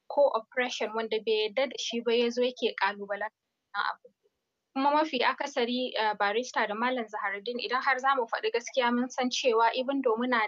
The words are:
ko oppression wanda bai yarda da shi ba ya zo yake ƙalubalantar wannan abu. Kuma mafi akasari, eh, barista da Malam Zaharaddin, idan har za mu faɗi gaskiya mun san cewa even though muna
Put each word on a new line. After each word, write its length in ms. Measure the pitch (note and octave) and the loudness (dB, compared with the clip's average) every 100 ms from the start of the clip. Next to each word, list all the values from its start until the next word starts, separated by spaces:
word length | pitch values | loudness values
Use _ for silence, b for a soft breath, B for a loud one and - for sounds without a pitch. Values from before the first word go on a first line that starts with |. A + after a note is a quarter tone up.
| _ | _
ko 220 | - C#4+ | 2 4
oppression 600 | A3+ - B3+ B3 - A3+ | 2 -4 -4 -4 -2 -4
wanda 240 | A3 A3+ A3 G#3+ | -4 -2 -2 2
bai 240 | G#3+ G#3+ | 0 2
yarda 160 | G#3 C4+ | 0 -2
da 60 | - | -2
shi 220 | - A#3 | -6 -4
ba 120 | A#3 | 0
ya 160 | A#3 A#3+ | 2 2
zo 120 | A#3+ | 2
yake 320 | B3 B3 A3+ - | -2 0 -4 0
ƙalubalantar 480 | G3 G3+ G3+ G3+ G#3+ - _ _ _ | -2 -2 -8 -6 -6 -8 _ _ _
wannan 120 | G3+ - | -4 -4
abu. 180 | - - _ _ _ _ _ _ C4+ | -4 -14 _ _ _ _ _ _ 0
Kuma 140 | C#4 | 2
mafi 280 | D4+ D#4 C4 | 4 2 2
akasari, 680 | A3+ C4+ C#4 C#4 A#3+ B3 B3+ - | 0 0 -4 -2 0 0 -2 0
eh, 180 | A3 | -2
barista 540 | G#3 G3+ G#3+ B3 C#4 G#3+ | 2 0 0 -2 -2 -2
da 60 | |
Malam 300 | G#3 B3 B3+ G#3+ | 0 -2 -2 -4
Zaharaddin, 500 | G#3 G3+ G3+ G3+ B3 | -6 -6 -6 -8 -6
idan 240 | - B3+ | -2 -2
har 160 | C#4 C4 | 0 2
za 160 | C4+ | 2
mu 120 | C4+ A#3+ | 2 0
faɗi 240 | - A3 | -2 -2
gaskiya 400 | A#3 A#3 - B3 | -2 -2 0 2
mun 140 | A#3+ B3 | 2 -2
san 200 | - B3+ | -2 -2
cewa 400 | - C4+ A3 A3+ | 0 2 4 4
even 280 | - B3+ C#4 | 2 -2 0
though 140 | B3+ A3 | 0 0
muna 300 | B3 A#3+ | 2 0